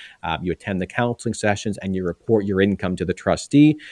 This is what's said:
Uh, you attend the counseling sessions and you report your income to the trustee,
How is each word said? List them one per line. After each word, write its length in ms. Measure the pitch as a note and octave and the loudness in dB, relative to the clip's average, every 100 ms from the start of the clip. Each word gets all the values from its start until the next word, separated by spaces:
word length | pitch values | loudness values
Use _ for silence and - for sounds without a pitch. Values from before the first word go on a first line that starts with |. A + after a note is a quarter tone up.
| - - | -20 -10
Uh, 160 | E2+ D#2+ | -6 -4
you 120 | F2+ | -4
attend 280 | E2 - F2+ | -4 -4 -4
the 60 | F2+ | -4
counseling 480 | - A#2+ A#2 - | -2 -4 -4 -6
sessions 420 | G#2+ G#2+ G2+ A2 G2+ | -4 -2 -2 -4 -6
and 140 | G2 F#2+ | -6 -4
you 80 | |
report 400 | F2+ E2+ - A2+ | -4 -6 0 0
your 160 | G2 F#2+ | 2 2
income 340 | G2 F#2+ F#2+ | 2 2 -2
to 100 | F2+ | -2
the 80 | F2 | -4
trustee, 640 | - - E2+ - C#3+ D3 D3+ - | -2 -2 -2 2 6 6 4 -6